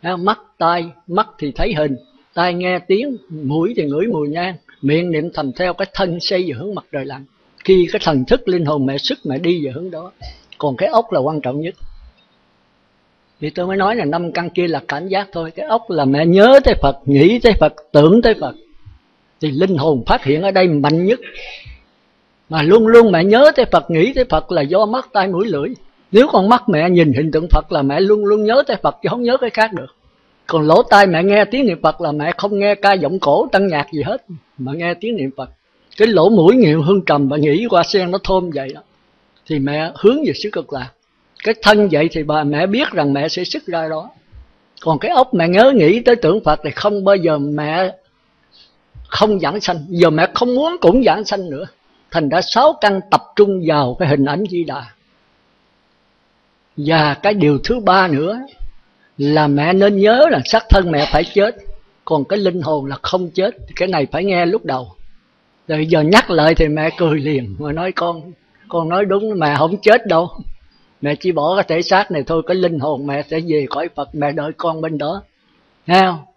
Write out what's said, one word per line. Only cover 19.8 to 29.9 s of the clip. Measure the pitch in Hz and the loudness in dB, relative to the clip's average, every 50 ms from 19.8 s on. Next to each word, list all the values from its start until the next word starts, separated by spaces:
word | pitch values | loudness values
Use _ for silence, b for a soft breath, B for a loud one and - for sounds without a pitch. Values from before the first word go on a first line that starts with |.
| 135 160 151 127 113 | 0 0 0 0 0
phát | - 202 247 - | -2 -2 -2 0
hiện | 135 143 156 | -2 -2 0
ở | 185 196 | 0 0
đây | 190 190 185 180 | 0 2 2 2
mạnh | 160 143 139 147 151 165 180 | 2 0 0 0 0 0 0
nhất. | 190 240 254 B B B B B B B B B B B B B _ _ _ _ _ _ _ _ _ _ _ _ _ | 0 -2 -2 B B B B B B B B B B B B B _ _ _ _ _ _ _ _ _ _ _ _ _
Mà | 156 160 | -4 -2
luôn | 147 156 190 233 220 220 | 2 4 6 6 6 8
luôn | 226 233 233 226 | 8 8 8 8
mẹ | 185 165 165 | 4 4 4
nhớ | 196 214 240 277 302 302 | 4 4 6 6 6 6
tới | 285 240 - | 4 0 2
Phật, | - 170 - - | 2 0 0 0
nghĩ | 170 160 165 240 269 | 0 0 0 0 2
tới | 262 254 - | -2 -2 0
Phật | - 156 - - | 0 -4 -2 -2
là | 185 165 | -2 -2
do | 147 139 170 190 220 | -2 0 2 0 0
mắt, | 208 226 254 254 - _ | 0 -2 -6 -6 -4 _
tai, | 208 185 190 | -2 -2 0
mũi, | 214 170 202 233 | -2 -4 -2 -2
lưỡi. | 175 143 143 208 262 - - - _ _ _ _ | -2 -4 -4 -6 -8 -12 -18 -20 _ _ _ _
Nếu | - 208 262 311 | 4 4 4 6
con | - 220 185 202 | 4 2 4 4
mắt | 247 240 - - | 2 2 2 0
mẹ | 185 151 156 180 | 0 0 2 2
nhìn | 180 175 165 151 131 | 4 4 4 4 2
hình | 123 151 160 | 0 -2 -2
tượng | 143 160 160 175 | -2 -2 0 2
Phật | - 151 156 - | 2 2 2 0
là | - 156 | -2 -2
mẹ | 139 139 139 160 | 0 0 0 0
luôn | 190 196 208 208 208 | 2 2 2 0 2
luôn | 202 208 214 214 | 0 0 0 2
nhớ | 214 226 269 294 - | 2 2 2 2 0
tới | 233 190 - | -2 -2 -2
Phật | 156 - - - | -2 -4 -2 -6
chứ | 185 | -4
không | 180 240 247 | -4 -2 -2
nhớ | 233 247 262 | -2 0 0
cái | 254 233 | -2 -4
khác | - - 220 220 214 | 0 -2 -2 -2 -2
được. | 156 123 - | -10 -12 -12